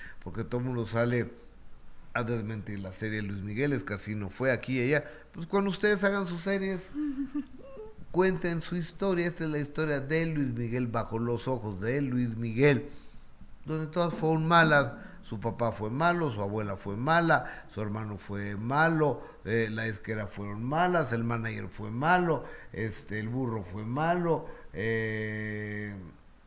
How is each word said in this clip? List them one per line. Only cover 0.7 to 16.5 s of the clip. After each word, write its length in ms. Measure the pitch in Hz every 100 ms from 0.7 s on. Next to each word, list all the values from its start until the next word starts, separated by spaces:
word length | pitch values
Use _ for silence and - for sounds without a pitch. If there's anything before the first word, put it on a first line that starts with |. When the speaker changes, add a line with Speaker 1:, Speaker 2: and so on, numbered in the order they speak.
| 120 104
Speaker 1:
sale 440 | 113 120 120 110 - - - - - - - -
a 120 | 120
desmentir 560 | 113 120 107 110 101 101
la 120 | 95
serie 260 | 95 110 107
de 40 |
Luis 180 | 101 98
Miguel, 280 | 101 104 143
es 120 | 131
que 100 | -
así 220 | 101 104 107
no 140 | 98
fue 200 | - 131
aquí 300 | 120 - 127
y 20 | 123
allá. 200 | 147 147 - -
Pues 140 | - 165
cuando 240 | 196 196
ustedes 320 | 175 208 202
hagan 240 | 196 202 180
sus 140 | 170
series, 480 | 190 196 190 185 -
Speaker 2:
<laughs> 1160 | 294 302 262 277 294 - - 554 539 427 - -
Speaker 1:
cuenten 520 | 170 190 175 175 170
su 120 | - 175
historia. 520 | 156 - 196 175 175
Esta 160 | 170
es 60 | 160
la 80 | 147
historia 420 | 143 - 156 143
de 260 | 131 160 165
Luis 220 | 151 131
Miguel, 400 | 120 117 123 120
bajo 320 | 113 107 113
los 260 | 120 117 -
ojos 340 | 127 107 92
de 220 | 110 139
Luis 340 | 139 123 123 110
Miguel, 520 | 117 110 147 127 - - - - - - - -
donde 220 | 147 156 156
todas 260 | 175 170
fueron 340 | 156 160 160 160
malas. 440 | 170 160 147 127 - - -
Su 160 | - 110
papá 320 | 113 - 117
fue 200 | 107 107
malo, 420 | 127 170 175 156
su 100 | 107
abuela 320 | 101